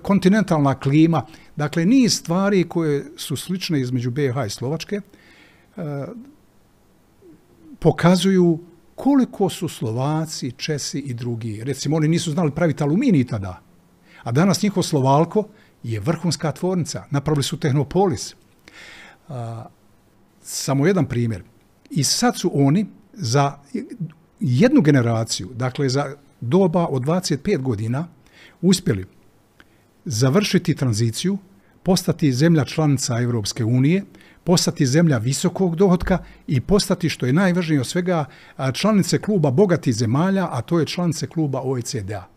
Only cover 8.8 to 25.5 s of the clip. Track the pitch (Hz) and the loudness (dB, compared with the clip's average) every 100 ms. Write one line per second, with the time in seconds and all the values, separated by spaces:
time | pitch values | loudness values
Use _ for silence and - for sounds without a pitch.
8.8 | _ - 262 285 240 - 190 - 160 - | _ -4 2 2 2 0 -2 -2 -8 -6
9.8 | 120 113 135 156 156 - 135 120 - 147 | -6 -2 -2 -2 -4 -6 -10 -8 -6 -6
10.8 | - 143 139 117 120 117 113 104 120 135 | -6 -8 -8 -8 -6 -6 -6 -8 -6 -6
11.8 | 143 160 151 170 170 151 160 151 170 - | -2 0 2 0 -2 -2 -2 0 -2 0
12.8 | 147 175 277 165 123 113 95 90 _ _ | 0 2 4 2 2 -4 -8 -12 _ _
13.8 | _ _ _ - 120 120 196 175 208 196 | _ _ _ -14 -2 2 2 2 0 0
14.8 | - 147 131 139 165 214 208 - _ _ | 0 2 4 4 4 0 -4 -8 _ _
15.8 | 117 107 101 160 175 - 156 - 180 185 | -8 -4 -2 -2 -2 -2 -4 -4 -2 -2
16.8 | 143 - - 139 139 151 135 151 156 143 | -4 -8 -6 -4 0 -2 -2 -2 0 0
17.8 | 127 175 196 113 - - _ _ - - | 0 2 2 0 -8 -16 _ _ -20 -20
18.8 | - - - - - 131 117 113 - - | -20 -20 -20 -20 -14 -12 -10 -12 -16 -20
19.8 | _ _ _ _ _ _ - - - 139 | _ _ _ _ _ _ -12 -8 -2 2
20.8 | 147 190 135 117 117 101 - _ _ _ | 2 2 0 -2 -2 -4 -10 _ _ _
21.8 | _ 220 131 - 247 - 185 - 139 170 | _ -2 0 0 0 0 -2 2 2 2
22.8 | 208 - _ 233 135 135 139 - _ 226 | 0 -8 _ -8 -2 0 0 -4 _ -10
23.8 | 311 285 156 - _ _ 156 123 240 294 | -10 -10 -12 -12 _ _ 0 4 4 6
24.8 | 156 143 117 113 113 - 123 | 6 4 2 0 -2 -6 -8